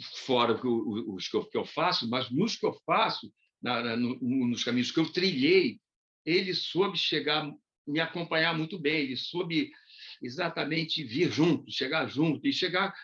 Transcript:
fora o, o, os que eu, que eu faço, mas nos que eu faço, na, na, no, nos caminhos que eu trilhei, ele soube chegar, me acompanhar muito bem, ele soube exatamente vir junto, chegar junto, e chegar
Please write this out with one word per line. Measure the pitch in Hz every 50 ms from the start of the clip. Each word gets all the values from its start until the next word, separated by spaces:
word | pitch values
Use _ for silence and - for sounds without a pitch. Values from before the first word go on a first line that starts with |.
| - - - - -
fora | - 127 120 120 113 110 - -
o, | 127
o, | 117 117 110 - 101 104 - - 98
os | 90 85 -
que | - 107
eu, | 98
que | - - 120
eu | -
faço, | - - 147 160 180 175 - 123 113
mas | 120 131 123 113
nos | 123 143 202 226 190
que | - -
eu | 170 - - -
faço, | - 170 202 240 - - - - - _ _ _ _ _ _
na, | - 120 123 117
na, | 120 120 113
no, | 117 123 117 127 -
nos | 131 120 131 135 127 120 120 107 -
caminhos | 123 120 123 123 -
que | - 165
eu | 160 156
trilhei, | - 180 180 190 170 127 131 151 185 190 170 120 104 - _ _ _ _ _ _ _ _ -
ele | 156 165 196 196 185 175
soube | - - - - 165 196 196 175 165
chegar, | - - - 151 135 147 151 156 156 147 147 - _ _ _ _ - -
me | 143 156
acompanhar | 165 160 - 175 170 165 170 160 160 170 165 156
muito | 160 160 196 185
bem, | 143 143 156 160 143
ele | 131 127 117
soube | - - - 175 185 170 165 156 135 - - - _ _ - - - - - -
exatamente | - 123 120 156 180 170 170 165 147 139 156 165 160 156 - 165 151
vir | 113 110 156 175 147
junto, | 110 123 156 170 165 127 - -
chegar | - - - 135 156 160 139 107
junto, | 107 131 160 165 143 117 - 139
e | 139
chegar | - 185 180 170 185 196 190 190 -